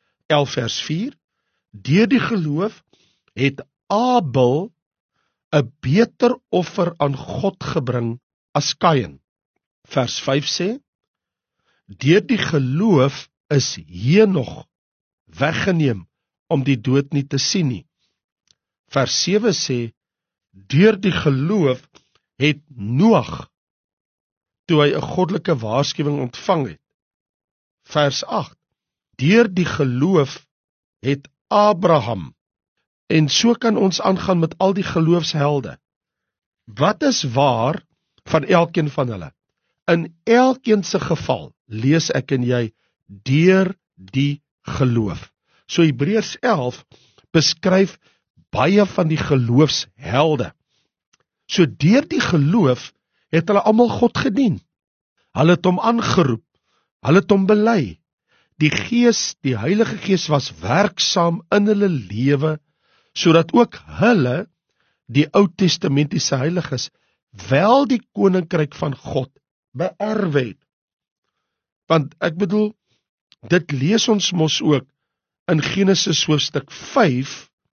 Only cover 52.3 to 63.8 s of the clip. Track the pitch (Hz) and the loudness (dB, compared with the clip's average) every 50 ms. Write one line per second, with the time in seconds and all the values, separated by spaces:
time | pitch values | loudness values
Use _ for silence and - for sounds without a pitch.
52.3 | 180 156 139 147 180 240 180 131 123 - - - - _ _ _ _ _ _ _ | 2 2 2 2 2 2 2 2 0 -2 -4 -12 -20 _ _ _ _ _ _ _
53.3 | - 165 165 170 202 196 - 214 214 220 247 226 202 208 240 233 - - - 269 | -2 0 0 2 2 2 2 4 4 4 4 2 2 0 0 0 0 -2 -4 -2
54.3 | 190 233 277 220 135 98 - _ _ _ _ _ _ _ _ _ _ _ _ _ | 0 0 0 0 0 -2 -6 _ _ _ _ _ _ _ _ _ _ _ _ _
55.3 | - - 143 165 180 - - 185 180 190 - 226 233 233 - - - 190 165 135 | -2 2 4 4 4 2 2 0 0 0 0 0 0 0 -2 0 2 2 2 2
56.3 | 117 110 - _ _ _ _ _ _ _ _ _ _ _ - - 156 196 196 - | 0 -4 -6 _ _ _ _ _ _ _ _ _ _ _ 0 2 2 4 4 2
57.3 | 202 196 190 185 214 208 208 226 233 196 135 92 82 - _ _ _ _ _ _ | 2 2 2 2 2 2 2 2 2 0 0 -2 -6 -12 _ _ _ _ _ _
58.3 | _ _ _ _ _ - 156 151 - - - - 233 240 240 240 220 - - - | _ _ _ _ _ 0 0 0 0 0 -4 -2 0 2 4 4 2 2 -2 -6
59.3 | - _ - 135 127 107 104 143 190 214 220 - 220 - - - 190 165 - - | -8 _ -4 -4 -4 -2 -2 0 0 0 0 -2 -4 -6 -2 -2 0 0 0 0
60.3 | 151 143 - - - 78 85 95 123 175 208 208 - - - - - 196 170 170 | -2 -2 -2 -4 -10 -10 -4 -2 0 2 2 0 -2 -4 -4 -2 0 0 0 0
61.3 | 170 - - _ 208 208 202 208 214 202 202 196 170 131 104 87 101 107 127 139 | -2 -4 -4 _ 0 2 2 2 2 2 2 0 0 -2 -4 -6 -6 -2 0 0
62.3 | 143 135 147 156 156 151 _ _ _ _ _ _ _ _ _ _ - - - 170 | 0 2 0 -2 -4 -6 _ _ _ _ _ _ _ _ _ _ -8 0 2 4
63.3 | 160 165 165 165 - 240 240 - - - | 4 4 4 4 2 2 2 2 0 -8